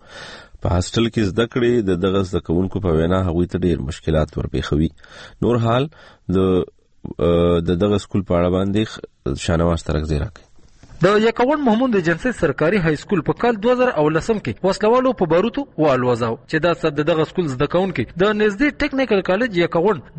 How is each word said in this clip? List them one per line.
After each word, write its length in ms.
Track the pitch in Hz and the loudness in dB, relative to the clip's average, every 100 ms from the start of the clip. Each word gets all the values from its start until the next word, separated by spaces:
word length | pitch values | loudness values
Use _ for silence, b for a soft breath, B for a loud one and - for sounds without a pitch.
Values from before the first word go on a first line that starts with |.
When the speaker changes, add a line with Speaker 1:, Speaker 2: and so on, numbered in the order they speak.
| B B B B B - | B B B B B -6
Speaker 1:
په 60 | - 90 | -2 0
هاسټل 280 | - 117 113 | 0 0 0
کې 80 | 117 101 | 0 0
زده 140 | 92 117 | 0 -2
کړې 200 | 131 120 120 95 | 0 2 2 0
د 100 | 87 95 | 0 0
دغه 180 | 95 92 | 0 -2
زده 120 | 90 - | -4 -2
کوونکو 340 | 82 95 95 95 | -2 -2 -2 0
په 100 | 80 | 2
وینا 240 | 82 95 92 | 2 0 0
هغوی 160 | 82 87 | 0 -2
ته 100 | 92 87 | -2 0
ډېر 100 | 73 65 | -2 -4
مشکلات 440 | - - 78 76 - | -6 -2 0 0 -4
ورپېښوي. 520 | 76 - - 73 78 B B B B - 110 | -6 -4 -2 0 0 B B B B -4 0
نور 180 | 120 117 | 2 2
حال 200 | 123 151 B B B - 92 | 0 -2 B B B -2 2
د، 260 | 95 90 - - _ _ - - 85 85 87 85 85 | 2 2 0 -8 _ _ -12 -2 2 2 4 2 0
د 100 | 87 104 | 0 0
دغه 180 | 104 - | 0 -2
سکول 200 | 104 92 | -4 0
په 140 | 87 | 0
اړه 80 | 87 92 | 2 0
باندې 240 | 98 104 110 | 0 -2 -4
خ-، 500 | - - _ - 69 - | -8 -18 _ -8 -4 -2
شانواز 420 | 82 85 82 - | 0 0 0 -2
ترکزی 280 | 78 78 76 - | -4 -2 -4 -4
راکوي. 200 | - - - - - - - | -10 -20 -20 -20 -20 -20 0
Speaker 2:
د 180 | 175 208 | 2 4
یکاون 380 | 226 220 247 302 | 2 2 0 2
محمود 340 | 269 214 262 202 | 2 2 2 0
ایجنسي 340 | 160 165 247 - | 0 -2 -4 -2
سرکاري 420 | 156 127 156 208 | -2 0 0 2
های 120 | 160 147 | 0 -2
سکول 180 | - 185 143 | -2 -2 -2
په 80 | 151 | 0
کال 160 | 240 220 | 0 0
دوه 100 | 226 247 | 0 2
زره 120 | 247 - | 2 2
اولسم 340 | 151 160 - 214 - | 0 0 0 -2 -4
کې 80 | 208 185 | -2 -2
وسلوالو 420 | 190 214 247 262 226 | 0 2 2 2 0
په 80 | 175 | 2
باروتو 320 | 165 226 277 285 - | 2 2 -2 -6 0
والوځاو، 560 | 156 127 123 117 117 113 - | 2 2 2 0 -2 -4 -4
چې 60 | 156 | 0
دا 80 | 175 165 | 0 0
سد 180 | 160 147 151 | -2 0 0
دغه 160 | 160 151 | 2 0
سکول 200 | - 160 | -2 -2
زده 160 | 127 147 | -2 0
کوونکي 320 | 170 190 165 - 170 | 0 0 -2 -4 0
د 100 | 202 208 | 0 2
نږدې 400 | 214 196 294 - | 0 2 -2 0
ټیکنیکل 380 | 285 269 262 202 180 | -2 0 0 0 2
کالج 320 | 185 247 175 | 0 0 0
یکاون 400 | 170 170 190 165 - | 0 2 0 0 -4